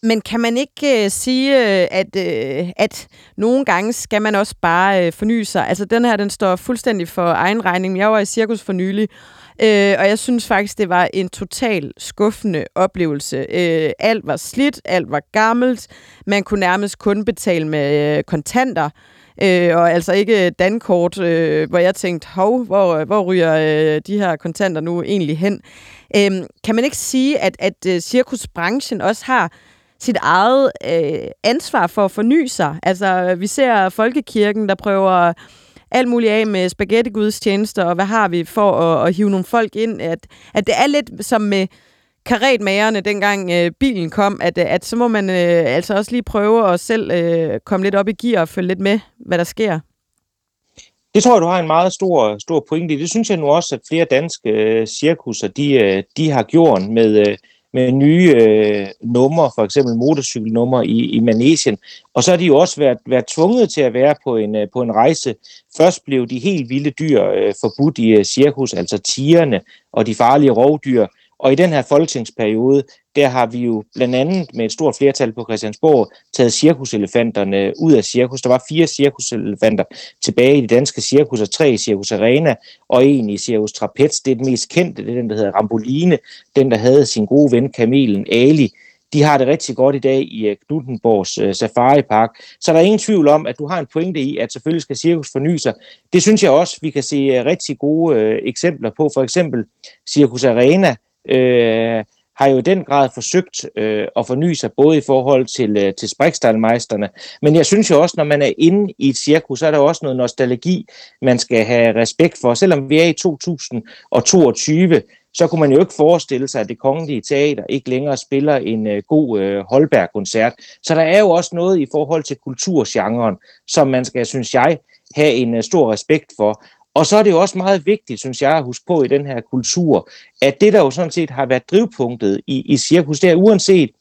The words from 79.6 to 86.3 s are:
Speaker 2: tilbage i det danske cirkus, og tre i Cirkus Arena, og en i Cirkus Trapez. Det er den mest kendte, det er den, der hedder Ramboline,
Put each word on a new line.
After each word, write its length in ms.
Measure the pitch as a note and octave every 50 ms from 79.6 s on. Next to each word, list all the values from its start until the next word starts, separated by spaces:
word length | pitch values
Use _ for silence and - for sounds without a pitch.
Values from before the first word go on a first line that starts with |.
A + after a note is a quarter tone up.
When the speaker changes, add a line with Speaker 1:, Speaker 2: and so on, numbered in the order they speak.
| - A2 A2 G2+ F#2+ - - - - - _ _ -
Speaker 2:
tilbage 320 | - A2 - A#2+ C3 C#3+
i 40 | D3
det 100 | B2+ G#2+
danske 300 | A#2 A#2+ C#3+ C#3 - -
cirkus, 400 | A2+ - - C#3 D3+ - - A2+
og 100 | G#2+ F#2+
tre 200 | - - D#3+ C#3+
i 60 | A#2+
Cirkus 360 | G#2+ - - G#2+ G2 G2+ - A2+
Arena, 420 | G2 G#2 A2+ B2 C#3+ E3 D3+ B2+ - _ - - _ _ _
og 180 | - B2 C3
en 240 | C#3 C#3+ C3+ A#2 G#2
i 80 | G2+ G2
Cirkus 340 | - - A#2+ G#2+ G#2+ G#2 -
Trapez. 480 | - - G2+ _ - C3+ D3+ - - _
Det 60 | C3
er 40 | C3
den 120 | A2+ B2+
mest 220 | C3+ B2+ A2+ - -
kendte, 340 | - E3 - - - - G2+
det 80 | G2+
er 40 | A#2
den, 160 | B2 A#2+ A2+
der 60 | G#2+
hedder 160 | G#2+ G#2+ G2 F2+
Ramboline, 640 | G2 G#2+ G#2 A#2 A2+ G#2+ A#2+ C3 D3 E3+ F3+ E3+ - _ -